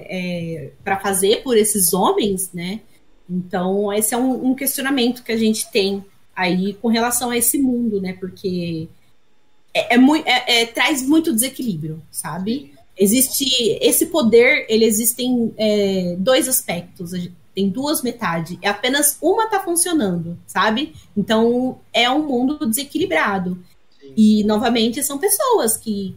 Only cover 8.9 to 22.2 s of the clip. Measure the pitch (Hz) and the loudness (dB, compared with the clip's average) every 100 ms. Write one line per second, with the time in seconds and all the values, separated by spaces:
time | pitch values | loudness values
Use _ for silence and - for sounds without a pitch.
8.9 | - - - _ - - - - 175 - | -14 -20 -20 _ -20 -20 -20 -6 -4 2
9.9 | 240 262 311 254 247 - 233 233 311 262 | 6 6 4 2 -2 2 0 0 -2 -2
10.9 | 277 262 320 320 220 262 - 254 160 156 | 0 2 2 2 0 -2 -2 -6 -6 -6
11.9 | 160 - - 160 165 190 269 - - - | -12 -14 -12 -10 -8 -6 -6 -8 -20 -20
12.9 | - 196 254 254 - 262 254 226 - 226 | 0 2 4 2 0 -2 0 0 2 2
13.9 | - 320 320 233 233 247 294 - 220 226 | 2 0 2 4 6 6 2 0 2 2
14.9 | 208 233 - 247 247 226 - 214 208 196 | 2 -2 -2 -2 0 -2 -2 0 2 2
15.9 | 190 180 175 190 262 254 247 - 175 175 | 0 -2 -2 2 2 2 -2 -4 -8 -8
16.9 | - 170 180 175 - - - 196 214 285 | -14 -10 -8 -8 -12 -14 -4 -2 -2 -2
17.9 | 302 240 - 190 170 165 175 202 - - | -2 -4 -4 -4 -4 -6 -6 -4 -2 -2
18.9 | 285 294 - 311 440 440 403 370 339 359 | 0 0 0 0 2 2 0 -2 -2 0
19.9 | 320 202 175 165 175 - 190 208 220 311 | 0 0 -2 -6 -12 -8 0 0 0 -4
20.9 | - - 208 190 220 233 247 254 - - | -10 -10 -6 0 2 2 2 -2 -6 -6
21.9 | 226 240 285 | 0 2 0